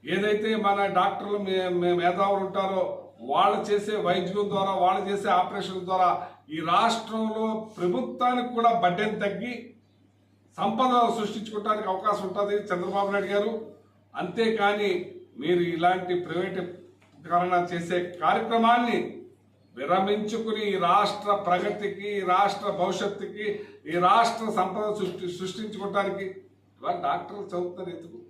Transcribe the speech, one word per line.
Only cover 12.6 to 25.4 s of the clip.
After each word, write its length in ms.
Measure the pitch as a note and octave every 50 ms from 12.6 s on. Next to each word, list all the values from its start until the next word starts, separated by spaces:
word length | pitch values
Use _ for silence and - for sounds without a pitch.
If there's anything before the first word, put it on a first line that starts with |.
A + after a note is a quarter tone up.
| - - F#3 F3 F3+ F#3+ F#3+ G3 G3 G3
నాయుడు 160 | G3+ G3+ G3
గారు. 400 | F3+ G3 G3+ G#3 A3+ A3+ - - - - - - _ _ _ _ _ _
అంతేకాని 1000 | D#3 D#3+ F3+ - A3 A3+ A3 A3 G#3+ G3+ G3+ G#3 G#3 G#3 G3 F3+ E3 - - - - - - _ -
మీరు 220 | C3+ D#3+ F3+ F3
ఇలాంటి 540 | F3 E3+ E3+ D#3+ E3+ F3 F#3 F#3 F3+ F3+ F3+ F3
ప్రైవేటీకరణ 1500 | - D#3 D#3 F3 F#3+ F#3+ F3+ F3+ F3 F3 - - - - - _ _ _ _ - - D#3+ E3+ F3 F3+ F3+ F3+ F3 F3 F3 F3+
చేసే 440 | E3+ - - F3+ F3 F3 - - - D3+
కార్యక్రమాన్ని 960 | E3 G3 G3+ A3+ A3+ A#3 A#3 A3+ A3+ A#3+ A#3+ A#3+ A#3+ G#3 F3 - - - - - - - _ _ _ _ _ _ _ _
విరమించుకుని, 960 | A#2 C3+ D3 F3 F#3+ G3 G3+ G#3 G#3+ G#3+ G#3+ A#3 A3+ A3 A3 G#3+ G#3 G#3+ G3+ G3
ఈ 40 |
రాష్ట్ర 580 | F3+ E3+ F3 F3+ G3+ G#3+ - - - - G3+ G3+
ప్రగతికి, 720 | - - F3 F3 F#3 G3 G#3 G#3 G#3 G#3 F#3+ E3+ F#3+ G3 G#3
ఈ 120 | G#3 G3+
రాష్ట్ర 500 | F#3 F3 F3+ F#3 G3+ G3+ - - G#3+ G3+
భవిష్యత్తుకి, 760 | E3+ F3 F3 G3 F#3+ - G#3 G3+ - - F#3+ F3+ - G#3 G#3 G#3 - - - - - - _
ఈ 120 | D3+ D#3+ F3
రాష్ట్ర 520 | F3 F3+ G3+ A3+ A#3 A#3 A3+ - A3 -
సంపద 440 | - F#3+ F#3 F#3 - G#3+ G#3+ G#3+ G#3
సృష్టి-, 440 | G#3 F#3+ F3+ - - F#3 F3 F3
సృష్టించుకోవడానికి, 840 | F3+